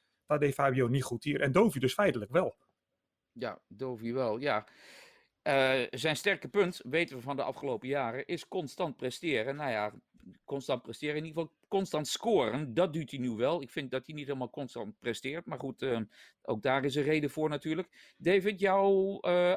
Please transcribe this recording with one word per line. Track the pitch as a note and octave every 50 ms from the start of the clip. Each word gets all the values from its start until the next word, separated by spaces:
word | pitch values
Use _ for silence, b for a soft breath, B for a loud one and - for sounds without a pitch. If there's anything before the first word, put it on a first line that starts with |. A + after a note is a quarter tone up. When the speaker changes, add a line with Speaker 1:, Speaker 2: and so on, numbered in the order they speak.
| _ _ _ _ _
Speaker 1:
dat | - D3+ D3
deed | D3 C#3 C3
Fabio | - C#3 C3+ B2+ C3+ B2 A#2
niet | C3 C#3 B2+
goed | - B2 A2+ -
hier. | D3 C#3+ -
En | D3 C3+
Dovi | B2+ F3+ A#3 G#3 - C3
dus | C3 C3 -
feitelijk | - B2 - G#2+ A2+ G#2 G2+
wel. | C3 F3 F3+ A#2 - _ _ _ _ _ _ _ _ _ _ _ _ _ _ _
Speaker 2:
Ja, | - A#2 A#2+ A2 F2+ - _ -
Dovi | G2 G#2 C3 B2+ B2 G#2+ A2+ A#2
wel, | A#2+ C3 B2+ A2+ G#2+ A#2+
ja. | C#3 C#3+ A2+ G#2+ - B B B B B B B B B B B B B B _
Eh, | - - C#3 C3+ C3 C3 C3 C3 A#2+ -
zijn | - A#2+ C3 D#3+ D3+
sterke | - - G3+ F#3+ - - C3
punt, | - G#3 F#3 C#3+ - - - B2
weten | C#3+ E3 E3+ - C3+
we | B2
van | A#2 C#3 C#3+
de | C3+
afgelopen | A2+ - C3 - C#3 C#3 A#2+ G#2 B2 B2+
jaren, | C#3 C#3+ B2+ A#2 A#2+ C3 -
is | - F3 D#3+ - -
constant | - F#3 D#3 B2+ - - F3+ D#3 B2
presteren. | - C3 B2 - - F3 E3 C3+ A2+ A2 C3+ C#3
Nou | D3 D3+ C3
ja, | A2+ G#2 G#2 G#2+ - - _ _ _ _ - F#2+ - _ _
constant | - C#3 C#3 B2+ - C3 B2
presteren, | - - A#2 - D3 D3 D3+
in | D#3 D#3+
ieder | E3 D3+ E3
geval | E3 D#3 _ _ _ -
constant | - G3 G3 - - D3+ D3 -
scoren. | - - - A#3+ A3 D#3+ B2 A2 A2+ D3 D3+ B2+ A2
Dat | D#3+ F#3 E3+
doet | C#3+ E3 D3+ -
hij | C#3+ C3+
nu | B2+ B2
wel. | A2 G#2+ B2 C#3+ E3+ F3
Ik | C#3 -
vind | - D#3+ C#3 B2
dat | C3 C3 -
hij | - D#3
niet | D3+ C#3
helemaal | C3+ C#3 B2+ B2 A2+
constant | - D3+ C3+ A#2+ - A#2+ G#2+ G#2+ G#2+ _
presteert. | - A#2+ A2 - - C3 D3 E3+ -
Maar | - D#3 -
goed, | C#3+ C3+ A#2+ -
eh, | C3+ C3+ A#2 A2+ A2 b b b b b b b
ook | - - A#2+ G#2+
daar | - C3 C3 C#3 C3
is | C#3+ B2+
een | D3
reden | C3+ D3 D#3 D#3 D3 C#3
voor | - D#3 D#3 D3+
natuurlijk. | D3+ C#3+ - D#3 D#3 E3+ F3+ - _ - - - _
David, | - - E3+ G3 G3 F3 G#3+ G#3 F3
jouw, | G3 F#3+ F#3+ G3 G3 G3 G3 F#3+ F#3+ G3 G3+ -
eh, | - F3+ F3 F3+ F3 F3+ F#3+